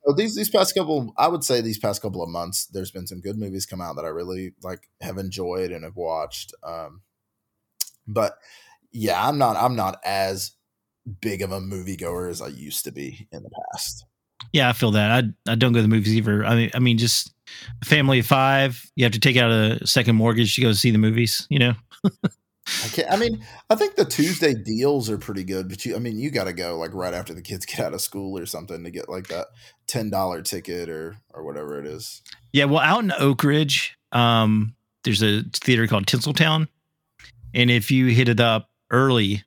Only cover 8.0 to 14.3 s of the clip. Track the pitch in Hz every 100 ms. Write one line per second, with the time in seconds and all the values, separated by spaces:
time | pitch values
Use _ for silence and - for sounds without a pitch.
8 | - 107 104 - _ - _ _ _ 120
9 | 107 87 117 147 123 95 123 120 95 92
10 | - 98 95 95 - _ _ _ _ _
11 | 120 98 110 95 95 95 95 98 90 87
12 | 85 87 90 85 62 65 73 - 73 71
13 | 69 - 107 80 - - - - - -
14 | _ _ _